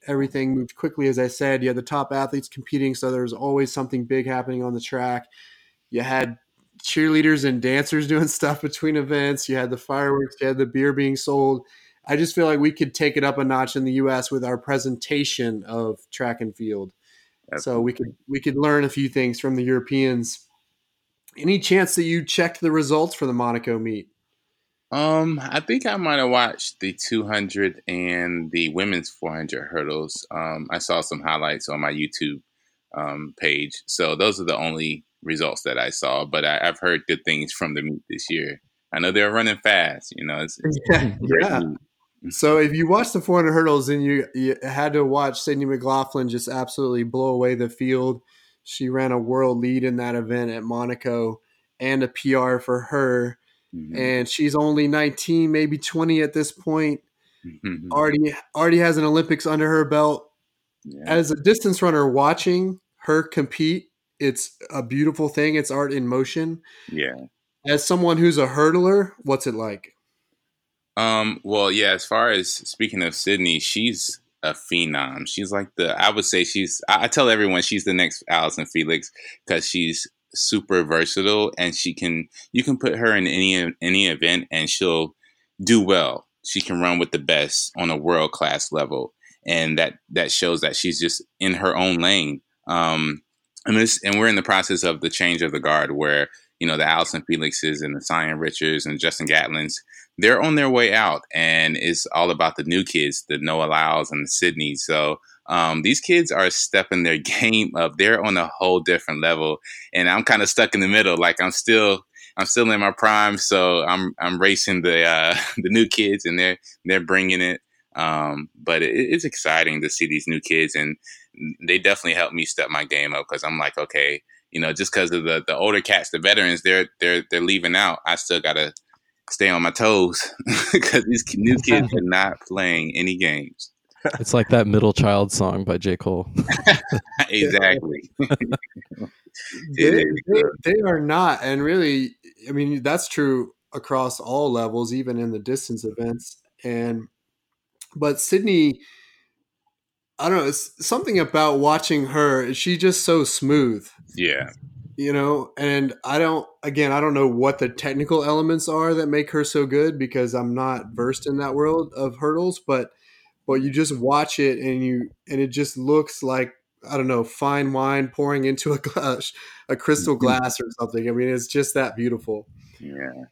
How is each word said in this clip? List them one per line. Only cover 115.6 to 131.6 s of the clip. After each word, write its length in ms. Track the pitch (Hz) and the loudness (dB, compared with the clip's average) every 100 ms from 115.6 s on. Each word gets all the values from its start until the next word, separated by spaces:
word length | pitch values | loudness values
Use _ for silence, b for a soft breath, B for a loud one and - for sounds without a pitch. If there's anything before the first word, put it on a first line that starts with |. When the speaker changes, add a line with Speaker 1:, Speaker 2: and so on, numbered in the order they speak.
| 92 | 0
Speaker 2:
new 160 | 113 113 | 4 4
kids, 400 | - 104 101 87 | 2 2 0 -2
and 120 | 87 | 0
they're, 200 | 92 92 B B | 0 0 B B
they're 200 | 87 92 | 0 0
bringing 360 | 82 95 95 90 | 2 0 2 0
it. 220 | 90 90 _ _ _ - | 0 -4 _ _ _ -4
Um, 540 | 80 76 76 73 76 | -2 -2 -2 -6 -10
but 280 | _ - 82 | _ -2 0
it, 120 | 76 | 2
it's 300 | 76 127 170 | 0 0 0
exciting 560 | 156 - 80 80 82 76 | -2 -4 0 2 2 0
to 80 | 76 | -4
see 180 | - 80 | -2 -2
these 200 | 76 82 | -2 -2
new 120 | 78 | -6
kids, 340 | - 80 78 | 0 0 0
and 220 | 76 76 76 B B B - 78 73 85 | -2 -4 -6 B B B -14 -12 -10 -2
they 120 | 92 | 2
definitely 360 | 98 98 87 | 2 0 -2
help 180 | 85 80 | -2 -2
me 120 | 82 | -2
step 240 | 78 - 69 | -6 -4 -4
my 160 | 76 | -4
game 300 | 73 73 73 | -2 -2 -2
up 120 | 73 73 | -4 -6
'cause 160 | 73 | -8
I'm 160 | 78 80 | -6 -4
like, 200 | 73 - | -4 -4
Okay, 440 | 76 73 71 73 _ b b | -4 0 0 -2 _ b b
you 100 | 80 | -6
know, 120 | 80 | -4
just 200 | 80 95 | -2 -2
'cause 180 | 104 87 | 0 0
of 140 | 87 | 0
the, 180 | 80 80 78 | -2 -2 -2
the 100 | 73 | -2
older 240 | 101 101 | 2 0
cats, 300 | - 95 - | 2 0 0
the 80 | 82 | -2
veterans, 440 | 95 104 90 85 | 2 4 4 2
they're, 260 | 92 92 90 - | 2 2 2 0
they're, 240 | 87 87 - | 2 2 0
they're 100 | 85 | -2
leaving 360 | 87 98 85 92 | 0 0 2 2
out. 240 | 98 82 82 | 2 0 -2
I 100 | 87 | -2
still 240 | - 85 | 0 -2
gotta 320 | 78 76 76 - _ _ _ _ - | 0 0 -2 -4 _ _ _ _ -12
stay 180 | - 98 | 0 2
on 140 | 87 | 4
my 80 | 85 | 0
toes 640 | - 110 104 90 85 - - | 2 4 4 2 0 -8 -8
<laughs> 340 | - 110 - - | -4 -2 2 2
'cause 220 | - 131 110 | 4 2 2
these 140 | 117 | -2
ki-, 160 | - - | -2 0
new 180 | 110 123 | 2 2